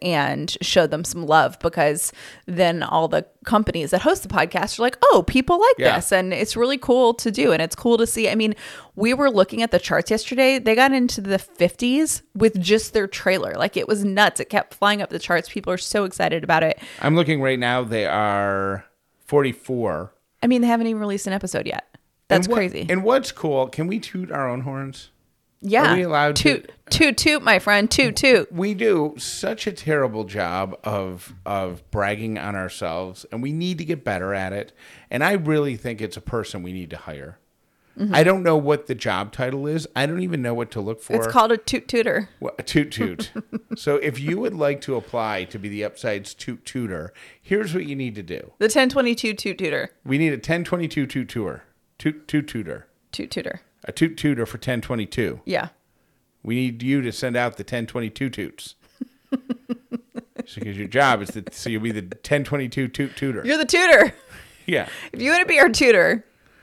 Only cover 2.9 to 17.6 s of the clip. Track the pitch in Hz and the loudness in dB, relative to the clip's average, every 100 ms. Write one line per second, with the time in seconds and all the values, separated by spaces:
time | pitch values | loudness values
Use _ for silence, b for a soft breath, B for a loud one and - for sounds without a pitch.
2.9 | 160 160 156 - _ - 214 208 170 143 | 0 2 0 -4 _ 0 2 2 -4 0
3.9 | 180 302 370 196 185 165 180 214 - 247 | 0 2 0 0 0 0 0 -4 0 -2
4.9 | - - - 175 262 262 349 466 466 - | 4 6 6 6 2 4 6 6 6 4
5.9 | 170 - 190 185 180 208 226 247 277 - | 2 2 2 2 -2 -2 0 0 2 4
6.9 | 247 240 240 233 202 277 160 165 - 240 | 6 4 2 -2 2 2 2 0 0 4
7.9 | 233 226 - 214 220 220 208 B B B | 4 4 0 0 2 0 -2 B B B
8.9 | - 220 262 277 208 196 220 226 180 - | 0 2 4 4 6 4 0 0 0 2
9.9 | 160 - 220 - 254 262 262 220 226 269 | 0 2 -2 0 4 4 4 4 4 4
10.9 | 269 247 - 196 196 - - 175 - 240 | 4 2 -2 -2 -2 -2 0 0 2 0
11.9 | 277 311 - - 196 220 196 175 220 - | 2 0 -2 -8 2 2 4 2 2 2
12.9 | 214 196 - 190 185 - 82 196 - - | -2 -2 -2 0 0 -2 -2 -2 -2 -2
13.9 | 208 202 190 202 - - 208 - - 202 | 0 2 4 4 2 -2 -2 -2 0 0
14.9 | 208 180 170 - 175 - 202 180 185 - | 0 -4 -6 -2 -2 -2 -6 -4 -4 -2
15.9 | 214 190 - 165 165 170 165 160 - B | -2 -2 -2 -2 0 0 2 2 0 B
16.9 | B 143 165 156 151 135 127 | B 2 2 2 0 0 0